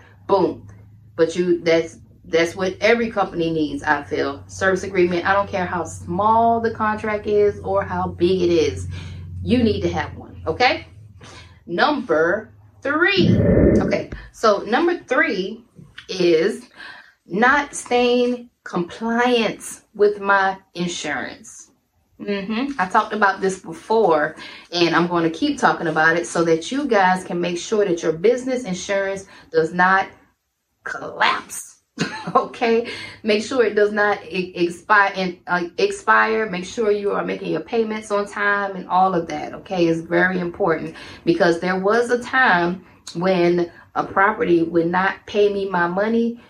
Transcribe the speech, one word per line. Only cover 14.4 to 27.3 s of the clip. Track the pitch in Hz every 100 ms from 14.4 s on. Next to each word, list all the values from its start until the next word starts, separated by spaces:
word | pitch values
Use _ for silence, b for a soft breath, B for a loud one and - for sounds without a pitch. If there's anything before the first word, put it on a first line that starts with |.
| 226 196
number | 175 262 339 339
three | - 262 320 190 196 226 - - - - -
is | 185 175 160 185 233 - B B B B B _
not | 190 247 285 277 -
staying | - 247 247 247 247 247 240 _
compliance | - 180 175 - 226 233 247 240 202 - - - _
with | 196 208 202
my | 196 196 190 190 _
insurance. | 175 175 - 151 135 - - - - - _ _ _ _ -
Mm-hmm. | 202 196 190 220 277 -
I | 185
talked | 226 214
about | 220 202 190
this | 190 190
before, | - - - 226 190 156 165 - B B B
and | 175 165 160
I'm | 175
gonna | 175 165
keep | - 294 -
talking | 190 - 170
about | 151 156 170
it | 170
so | 175 165
that | 160 -
you | 269 294
guys | 208 185 185
can | -